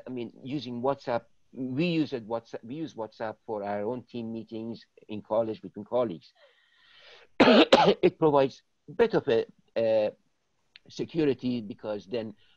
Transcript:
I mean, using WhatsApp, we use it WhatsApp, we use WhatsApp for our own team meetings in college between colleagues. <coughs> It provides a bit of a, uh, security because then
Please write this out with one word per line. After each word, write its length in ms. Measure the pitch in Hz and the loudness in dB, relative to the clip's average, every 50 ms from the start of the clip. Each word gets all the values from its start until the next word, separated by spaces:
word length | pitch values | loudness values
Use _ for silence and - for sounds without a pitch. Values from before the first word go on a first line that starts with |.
| - 123 | -8 -10
I 20 | |
mean, 220 | 127 123 117 107 - - - | -10 -10 -10 -10 -12 -14 -12
using 380 | 131 139 147 113 123 120 120 | -8 -8 -8 -8 -8 -8 -4
WhatsApp, 400 | 120 135 139 - - 135 120 117 - _ _ _ _ _ - | -2 -2 -2 -4 -4 -4 -4 -4 -4 _ _ _ _ _ -12
we 300 | 123 131 127 127 139 170 | -10 -8 -6 -2 -2 0
use 280 | 180 165 160 147 - 143 | 0 2 0 0 -2 -4
it 140 | 120 107 104 | -8 -8 -6
WhatsApp, 360 | 117 113 - - - - - | -6 -6 -6 -8 -16 -14 -12
we 100 | 113 139 | -12 -10
use 200 | 160 160 - - | -10 -10 -10 -10
WhatsApp 400 | 117 110 107 _ - 117 107 101 _ _ | -10 -10 -10 _ -10 -8 -8 -10 _ _
for 180 | - 110 104 98 | -8 -6 -6 -4
our 180 | 101 104 104 104 | -4 -4 -4 -4
own 180 | 110 127 123 120 _ | -4 -6 -6 -8 _
team 200 | - 120 113 113 113 | -10 -10 -8 -8 -8
meetings 500 | 113 107 - 113 110 113 117 110 104 - _ _ - - - | -10 -10 -10 -10 -10 -8 -8 -10 -12 -14 _ _ -20 -16 -12
in 140 | 107 104 | -12 -10
college 400 | 98 - 110 113 113 110 107 - | -6 -2 -2 -2 0 -2 -4 -8
between 240 | - 92 - 104 101 | -10 -14 -14 -14 -10
colleagues. 480 | - 113 123 123 107 85 78 - - _ _ _ _ _ _ _ _ _ _ _ _ _ - - - - - - _ _ - | -4 -2 -2 -2 -2 -4 -10 -14 -20 _ _ _ _ _ _ _ _ _ _ _ _ _ -20 -20 -20 -20 -20 -20 _ _ 4
<coughs> 40 | - 254 226 233 330 - - - - 196 - - | 6 8 8 8 8 8 8 6 6 6 4 4
It 160 | - 175 - - | 2 0 2 2
provides 440 | 165 151 143 139 135 131 - - _ _ _ _ _ - | 2 4 4 4 4 2 0 -8 _ _ _ _ _ -8
a 40 | 147 | 0
bit 200 | - 233 220 - | 0 0 2 2
of 140 | 151 - 135 | 0 2 2
a, 180 | 117 113 - - - _ _ _ - | 2 2 0 -2 -8 _ _ _ -4
uh, 360 | 117 117 110 110 110 107 - - _ _ _ _ _ _ _ _ _ _ _ _ - _ - | -2 0 2 2 2 2 0 -4 _ _ _ _ _ _ _ _ _ _ _ _ -20 _ -16
security 720 | - - 127 - - - 156 143 127 - - 127 123 120 | -10 -10 -10 -6 -2 -2 0 0 0 -2 -2 -4 -4 -4
because 440 | 107 98 120 - - 107 104 104 90 95 | -6 -10 -12 -10 -8 -8 -8 -8 -8 -8
then 260 | 95 117 110 110 104 _ _ _ _ | -8 -8 -8 -8 -12 _ _ _ _